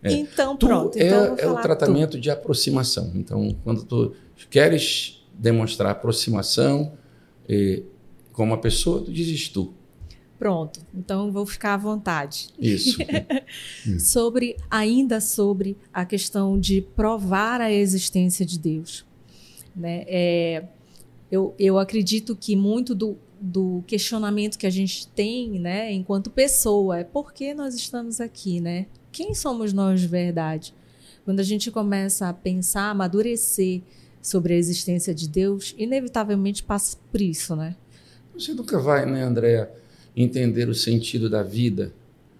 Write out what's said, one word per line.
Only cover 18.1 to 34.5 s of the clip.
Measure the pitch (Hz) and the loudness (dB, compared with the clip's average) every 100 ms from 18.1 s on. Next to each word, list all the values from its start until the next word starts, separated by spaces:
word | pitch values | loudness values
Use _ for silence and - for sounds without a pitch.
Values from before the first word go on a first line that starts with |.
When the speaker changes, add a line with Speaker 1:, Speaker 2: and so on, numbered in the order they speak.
| 190 180 180 175 | 2 2 2 -2
Speaker 2:
de | 175 | -2
Deus, | 156 156 165 - - - - - - - - | -2 -2 -6 -14 -16 -20 -20 -20 -20 -20 -18
né? | 190 170 170 - | -10 -6 -6 -2
É, | 185 175 170 170 165 180 - - - - - - | 0 2 2 2 -2 -8 -18 -20 -20 -20 -20 -2
eu, | 190 190 - | 0 0 2
eu | 196 190 | 4 4
acredito | 196 220 185 214 214 214 | 2 0 2 0 -2 -8
que | - 202 | 0 2
muito | 196 220 247 | 4 2 0
do, | 220 220 202 - 190 | -2 -2 -6 -14 -12
do | 196 180 185 180 175 | -4 -2 0 -2 -2
questionamento | 214 - 226 208 208 208 - | -4 -2 -2 -2 0 -2 -2
que | 196 | -2
a | |
gente | 185 190 - - | 0 -2 -4 -10
tem, | - 208 240 240 196 | -2 -2 -2 -4 -4
né, | 175 190 226 | -4 -4 -2
enquanto | 196 185 196 196 | -4 -2 -2 -2
pessoa, | 233 269 - 226 208 190 170 | 2 2 4 2 4 2 0
é | |
por | 170 285 294 | -2 -6 -6
que | - 277 | -8 -8
nós | 294 277 | -6 -8
estamos | 247 - 240 233 226 | -8 -8 -8 -8 -8
aqui, | 233 - 196 175 | -8 -8 -6 -4
né? | 170 175 196 - _ | -2 -4 -6 -12 _
Quem | - 370 | -10 -6
somos | 427 311 240 214 | -4 -4 -4 -2
nós | 196 196 185 | 0 2 2
de | 180 | 2
verdade? | 175 175 165 160 160 - - _ _ - - | 0 -2 -2 -2 -6 -10 -20 _ _ -20 -16
Quando | - 190 | -4 -2
a | |
gente | 196 214 220 | 0 -2 -2
começa | 220 202 202 196 - 185 | -2 -2 0 0 -2 -2
a | |
pensar, | 175 185 185 180 208 202 | -4 -4 -2 -2 -2 -2
amadurecer | 208 185 190 226 233 - - 185 180 - - - - | 0 0 0 0 0 -2 0 0 -2 -8 -20 -20 -14
sobre | - 190 170 | -2 0 4